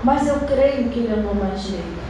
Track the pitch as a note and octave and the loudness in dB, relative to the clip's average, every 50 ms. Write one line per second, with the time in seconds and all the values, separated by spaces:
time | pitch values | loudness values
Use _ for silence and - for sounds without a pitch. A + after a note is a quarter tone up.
0 | - B3 C#4 C#4 C#4+ C#4+ C#4+ C#4 - - C#4 B3+ C4+ C#4 C#4 B3+ A#3+ A#3 - A#3+ | 4 2 2 4 2 0 0 0 0 0 2 4 4 4 4 2 -2 -2 0 -2
1 | A#3 A3+ G#3+ G#3+ G#3 G3+ G3+ G#3 G3+ F#3+ G3 G3 - G3 G3 F3 E3+ E3+ E3+ E3+ | 0 0 0 0 0 0 0 0 0 -2 -2 -4 -4 -6 -6 -6 -6 -6 -8 -8
2 | E3 | -8